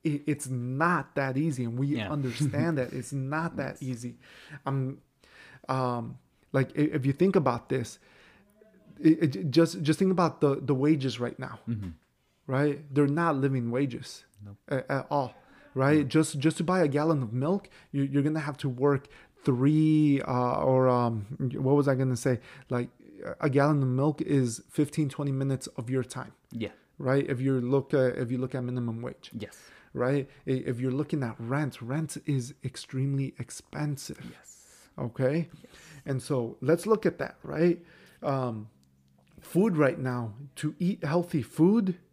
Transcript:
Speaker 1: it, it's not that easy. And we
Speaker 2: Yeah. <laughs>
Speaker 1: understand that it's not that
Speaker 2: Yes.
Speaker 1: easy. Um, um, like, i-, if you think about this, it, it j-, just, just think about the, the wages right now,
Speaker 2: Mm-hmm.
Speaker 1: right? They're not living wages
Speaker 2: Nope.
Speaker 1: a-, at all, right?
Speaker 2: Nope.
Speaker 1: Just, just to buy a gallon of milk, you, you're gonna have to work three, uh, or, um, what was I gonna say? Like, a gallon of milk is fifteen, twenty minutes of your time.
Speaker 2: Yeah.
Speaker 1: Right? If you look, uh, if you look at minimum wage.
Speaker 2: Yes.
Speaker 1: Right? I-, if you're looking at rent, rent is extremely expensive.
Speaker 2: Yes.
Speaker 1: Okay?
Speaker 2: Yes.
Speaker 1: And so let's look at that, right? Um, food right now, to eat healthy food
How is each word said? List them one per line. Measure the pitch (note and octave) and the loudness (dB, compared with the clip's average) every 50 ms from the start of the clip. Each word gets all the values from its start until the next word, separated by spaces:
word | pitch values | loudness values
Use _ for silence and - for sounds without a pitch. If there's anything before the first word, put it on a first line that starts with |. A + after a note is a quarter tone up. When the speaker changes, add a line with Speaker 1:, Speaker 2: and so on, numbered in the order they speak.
| _ | _
Speaker 1:
it, | E3 D3 C#3+ C#3+ | -4 -4 -2 -2
it's | - D3+ C#3+ - B2+ | -4 -4 -4 -4 -6
not | C3 B2 A#2+ B2 C3 C3+ D#3+ F3 F3+ D#3 C3+ - _ | -6 -6 -4 -6 -2 -2 0 0 0 -2 -4 -4 _
that | C#3+ C#3 C3+ C3 C3+ | -4 -4 -2 -2 0
easy. | D#3 E3 C#3+ B2 B2 | -2 -2 -2 -2 -4
And | A#2+ A#2 B2 | -4 -2 -2
we | C#3 C#3+ | -2 -2
Speaker 2:
Yeah. | D3 A#2 G#2+ F#2+ | -2 -2 -2 -4
<laughs> | D3+ C#3+ | -4 -4
Speaker 1:
understand | C3+ B2+ A2+ A2+ D3+ C3+ - C#3+ D#3 E3+ D#3+ C#3 | -4 -4 -2 -2 -2 0 0 0 0 0 0 -2
that | B2+ A#2+ | -2 -4
it's | - B2+ B2 - C#3+ | -6 -10 -8 -6 -6
not | C#3 C3 C3+ D3 D#3 E3 E3 - | -6 -4 -4 -4 -4 -4 -4 -4
that | - C#3 C3 - - | -6 -6 -6 -8 -8
Speaker 2:
Yes. | |
Speaker 1:
easy. | - C3 B2+ A2+ A#2+ B2 A#2+ _ - - - - - - D3+ C#3 _ | -6 -8 -6 -6 -8 -12 -12 _ -20 -20 -20 -20 -20 -20 -20 -8 _
Um, | C#3+ C#3 C3+ C3 B2+ C#3 - _ _ _ _ _ _ _ - - - - - - - | -4 -2 -2 -2 -4 -6 -12 _ _ _ _ _ _ _ -20 -20 -20 -20 -18 -6 -4
um, | C3 C3 C3 B2+ A#2+ A#2+ A#2 B2 B2+ - _ _ _ _ _ _ | -2 -2 0 -2 -2 -4 -6 -8 -12 -16 _ _ _ _ _ _
like, | - C3+ C3+ C3 - | 0 0 0 0 2
i-, | - D3 D3+ - D3+ | 0 0 2 2 0
if | B2+ | 0
you | C#3 | 0
think | C#3 - F3 G3 F#3+ | 2 4 2 4 4
about | G3 C#3+ C3+ A#2+ A#2 - _ | 4 2 2 0 -2 -4 _
this, | C#3+ C3+ B2 - - - _ _ _ - - - _ _ _ _ _ _ - _ _ _ _ - - - | -4 -4 -4 -6 -10 -20 _ _ _ -20 -20 -20 _ _ _ _ _ _ -20 _ _ _ _ -20 -18 2
it, | - D#3+ D#3+ E3 | 6 6 6 6
it | E3+ C#3+ | 4 0
j-, | C3 G3 F#3 | 0 -2 -4
just, | D3 A#2+ E3 E3 D#3+ - G3 | 2 4 4 4 4 2 -4
just | D#3 C#3+ D#3 - | 0 0 2 2
think | F#3+ F#3 | 2 2
about | F#3 E3+ F3 D#3 - - | 4 2 2 0 2 2
the, | - C#3+ C#3 - | 2 2 2 0
the | C#3 B2+ C#3+ | 0 0 0
wages | B2+ C3+ D3+ D#3+ C#3+ C3 C3 A2+ A#2 | 2 4 2 2 2 2 -4 -4 -4
right | A#2+ A#2+ - - | -6 -8 -6 -10
now, | C3 - A#2+ - _ - | -12 -12 -12 -12 _ -8
Speaker 2:
Mm-hmm. | A#2+ G#2 G2 F2+ D#2 _ _ _ _ _ _ _ _ _ _ | -6 -6 -6 -10 -12 _ _ _ _ _ _ _ _ _ _
Speaker 1:
right? | - C3 C3 D3 D3+ C#3+ D3 D#3 C#3+ C3+ | -4 -2 0 0 0 -2 -4 -8 -4 2
They're | C#3+ D3 | 2 2
not | C#3 C#3+ D#3+ E3+ E3+ D3+ | 2 2 0 0 0 0
living | C3+ C3+ C#3 C3+ C3 A#2 A#2 | 2 0 0 0 0 0 0
wages | A#2 B2+ C#3+ C#3 A#2 - - - - - - _ _ _ G#2 | 0 0 0 -2 -4 -8 -12 -14 -18 -20 -20 _ _ _ -18
Speaker 2:
Nope. | G2+ G2+ _ _ - | -18 -18 _ _ -4
Speaker 1:
a-, | C#3+ C3 - - | -4 -4 -2 -2
at | C#3 C3+ B2+ - | -4 -4 -2 -2
all, | D3 C#3+ C3+ A#2+ - - _ _ - - - - _ | 0 0 0 -2 -6 -16 _ _ -20 -20 -20 -8 _
right? | C3 C3+ C#3 D3+ D#3 | 0 2 4 4 4
Speaker 2:
Nope. | C#3+ C3 | 2 2
Speaker 1:
Just, | - D#3 D#3 - - C#3+ | 2 2 2 2 -2 0
just | C3 E3 D#3+ - | 0 0 0 0
to | E3+ | -2
buy | D3+ F3+ F#3 | 0 2 2
a | F3 D3+ | 2 2
gallon | C3 D3 D3+ D#3+ E3 C#3+ | 2 2 2 2 2 2
of | B2+ G#2 | 0 -2
milk, | A2+ B2+ C3+ D#3 F#3+ G3+ - - - - - _ | -2 -2 0 0 0 -2 -2 -10 -20 -20 -18 _
you, | - C#3 C#3 | -2 -2 -2
you're | C#3 C3+ C#3+ | 2 2 2
gonna | C#3 D#3 D#3 D#3+ | 2 2 0 0
have | C#3+ D3+ C#3 - | -4 -4 -6 -4
to | - C#3 | -4 -4
work | B2 A#2+ C3 C#3+ C#3+ C3+ - - - - - _ _ _ - | -2 2 2 4 4 2 -2 -8 -20 -20 -20 _ _ _ 0
three, | - C3 A#2+ C3 C#3+ D3+ D#3 D#3 D#3 D#3 D#3 D3+ D3 C#3+ C3+ | 0 2 4 4 4 6 6 6 6 6 6 6 6 4 2
uh, | - - B2 B2 B2 B2 - - | 0 0 0 0 0 0 0 2
or, | - C3 C3 C3 C3 B2+ | 2 4 4 6 6 4
um, | B2 B2 A#2+ A#2+ A#2 A2 G2+ G2+ C3+ - C#3 B2 C3 | 4 4 2 2 0 -2 -6 -8 -6 -4 -4 -4 -2
what | - C3+ C3 C#3+ | 0 2 4 4
was | D3 C#3+ C#3 | 4 4 4
I | C3+ | 2
gonna | B2+ C3+ C3 B2 | 2 2 0 0
say? | A#2 - C#3 B2+ A#2 - - - - - _ | 0 0 0 0 0 -4 -12 -20 -20 -8 _
Like, | C3 B2 B2+ - _ _ - - - - - - - - | -4 -4 -4 -6 _ _ -20 -20 -20 -14 -12 -12 -8 -4
a | - D3+ | -2 0
gallon | B2+ C#3+ C#3 D3+ D#3 D3 | 2 4 4 4 4 2
of | C3+ B2+ | 2 2
milk | B2 B2+ C#3 D#3 C#3+ - | 2 2 2 0 0 -2
is | D#3+ - D3 C#3 C3 A#2 A#2 - - _ | -2 2 2 2 2 2 -2 -6 -12 _
fifteen, | - - D3+ D3 - D#3+ D3+ C3+ | 0 0 0 0 0 -2 -2 -2
twenty | - - D3 C#3+ | -2 -4 -4 -2
minutes | C3+ C3 C#3 C#3 C3+ C3 - - _ | -2 -2 0 -2 -2 -4 -6 -10 _
of | - A#2+ A#2 | -10 -6 -2
your | C3 C3 B2 | -2 -2 -2
time. | B2 - B2 C3 - - _ _ _ | -4 -8 -12 -12 -14 -16 _ _ _
Speaker 2:
Yeah. | - A#2 G#2+ - - _ _ _ _ - | -8 -6 -6 -6 -8 _ _ _ _ -6
Speaker 1:
Right? | - B2 C3 C#3 - - | -2 2 2 2 2 0
If | C#3 A#2+ | -2 0
you | C3 C3+ C3+ C3 | 0 0 0 0
look, | A#2+ B2 C3+ C#3 C3+ - - | 2 2 2 0 2 2 2
uh, | C#3 C3 B2 - | 4 4 4 2
if | - C3 A#2 | 0 -4 -4
you | C3 B2 | -2 -4
look | C3 B2+ - | -4 -4 -4
at | C3 B2 | -6 -6
minimum | B2 B2+ B2+ A#2+ A#2 A2+ A2+ | -4 -4 -4 -4 -4 -6 -6
wage. | A#2 - - _ - - - | -8 -10 -12 _ -20 -14 -10
Speaker 2:
Yes. | A#2 G#2 - - - - - - - - _ _ | -10 -10 -10 -14 -20 -20 -20 -20 -20 -20 _ _
Speaker 1:
Right? | - A#2+ B2 C#3+ C#3+ C3+ - - - _ | -2 0 2 0 0 -2 -4 -12 -14 _
I-, | - | -2
if | C3+ C3 - - B2+ A#2 | -2 -2 0 -4 -4 -2
you're | B2+ C3 | -2 -2
looking | B2 C#3 D3+ C#3 - D3 | -2 -2 -2 -2 -2 -2
at | C3 A#2 A2 - | -2 -4 -6 -8
rent, | A#2 A#2 C3 D3 D3+ C3 - - | -6 -4 -2 -2 -2 -4 -6 -8
rent | A#2 A2+ C3 D#3 D#3+ D3+ - D#3 - | -8 -6 -4 -4 -4 -6 -8 -10 -4
is | - C#3+ C3 A#2 B2 - _ - | -2 -2 -2 -2 -4 -12 _ -10
extremely | C3+ - - - - - C3 C3+ C#3 C#3 C#3 C3+ C#3 - - | -10 -10 -10 -16 -8 -4 -2 -2 0 0 -2 -2 -4 -6 -10
expensive. | A#2+ - - - - _ - C#3+ D3+ D3+ C#3+ C3+ - - - - - A#2 | -12 -12 -12 -18 -18 _ -8 -6 -4 -4 -4 -6 -10 -14 -14 -14 -14 -16
Speaker 2:
Yes. | - - - - - - - - - - - _ _ - | -16 -18 -20 -20 -20 -20 -20 -20 -20 -20 -20 _ _ -10
Speaker 1:
Okay? | C3 A#2 - - C3+ B2+ D3 E3+ E3 - - - | -10 -8 -4 0 0 2 2 0 -2 -4 -10 -20
Speaker 2:
Yes. | - - - - - - D#3 C#3 - | -20 -20 -20 -20 -20 -20 -20 -16 -8
Speaker 1:
And | - C#3 C3 | -4 -4 -4
so | - - D3+ B2+ A#2 A2+ - - | -2 -2 -2 -2 -2 -4 -6 -4
let's | - B2+ E3 E3+ - | 2 2 2 2 4
look | G#3 A3 G#3 - | 2 2 2 2
at | F3+ - - | -2 -2 -2
that, | - - - _ - | -8 -10 -10 _ -14
right? | - D3 D3+ E3 F3 E3 F3 - - - - - - _ _ - | -10 -2 2 2 2 2 0 -6 -20 -20 -20 -20 -20 _ _ -4
Um, | - C#3 C3+ B2+ B2 A2+ A2 G#2+ A2 _ _ _ _ _ _ _ _ _ _ _ _ _ - | -2 -2 -2 -2 -4 -6 -8 -12 -14 _ _ _ _ _ _ _ _ _ _ _ _ _ -20
food | - - - E3 G3+ A3+ F3 | -20 -2 2 2 4 4 4
right | D3+ D3 C3 - - | 4 4 2 2 0
now, | C3 C3 B2 B2 A#2 A2 G2+ A#2+ C#3+ C#3 _ | -4 -4 -4 -4 -6 -8 -10 -14 -18 -18 _
to | - - D3+ - - | -6 -6 -6 -4 -2
eat | F3+ F3 G3+ - - | -2 -2 -2 -2 -4
healthy | C#3+ D#3 F3 F3 F3 - D3+ | -2 0 0 0 0 -2 -4
food | A2+ - - - D#3 F#3 G#3 A#3 G3+ F#3+ F3 - _ _ | -4 -4 2 4 4 6 6 4 2 0 -4 -6 _ _